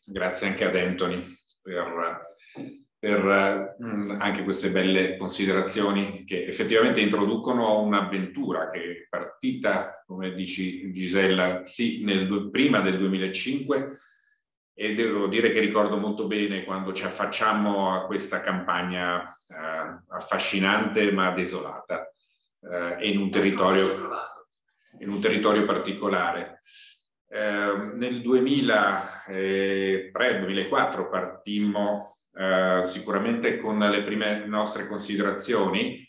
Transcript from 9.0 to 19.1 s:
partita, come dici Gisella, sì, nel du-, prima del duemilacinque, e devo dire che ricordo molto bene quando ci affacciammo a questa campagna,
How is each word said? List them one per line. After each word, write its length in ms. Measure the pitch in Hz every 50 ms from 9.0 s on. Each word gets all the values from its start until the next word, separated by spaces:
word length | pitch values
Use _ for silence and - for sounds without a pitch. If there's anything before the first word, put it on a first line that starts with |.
| - -
partita, 960 | - 87 - - - - - 127 127 - 117 104 95 90 90 - - - -
come 280 | - 92 92 92 92 90
dici 580 | 95 92 90 - 92 95 90 90 - 98 95
Gisella, 720 | 90 92 92 87 92 98 95 95 95 92 90 90 - - -
sì, 400 | - - - 117 113 - - 104
nel 240 | 101 98 95 95
du-, 220 | 92 101 101 101 101
prima 300 | - 123 143 - 120 101
del 180 | 95 95 92
duemilacinque, 1040 | 92 98 95 95 92 95 95 92 - - 127 143 139 - 143 139 131 139 139 - - _ _ _ _ _ _ _ _ _ _ _ _ _ _ _ -
e 140 | 104 110 107
devo 340 | 113 117 110 104 104 101
dire 240 | 92 104 113 117 113
che 80 | - 110
ricordo 380 | 104 101 104 107 104 101 107
molto 300 | 98 101 104 104 - 101
bene 360 | 98 107 104 104 98 98 92 90
quando 300 | 98 95 95 95 95 95
ci 100 | - 101
affacciammo 880 | 90 - - 101 95 - - 113 107 104 104 104 104 101 98 98 92 92
a 120 | 92 -
questa 340 | - 104 95 - - 98 87
campagna, 840 | - 98 92 90 87 92 87 90 90 92 90 90 90 87